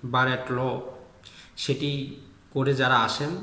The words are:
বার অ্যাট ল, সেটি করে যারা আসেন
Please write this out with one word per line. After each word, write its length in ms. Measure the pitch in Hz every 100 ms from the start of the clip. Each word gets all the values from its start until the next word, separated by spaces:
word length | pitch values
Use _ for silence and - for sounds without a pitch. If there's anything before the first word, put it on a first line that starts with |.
| 123
বার 140 | 127 127
অ্যাট 140 | 127 - 127
ল, 20 | 127 123 - - - - - - - -
সেটি 280 | - 135 147 143 135 - - - - 139
করে 160 | 135 131
যারা 160 | 131 123 110
আসেন 240 | - 147 180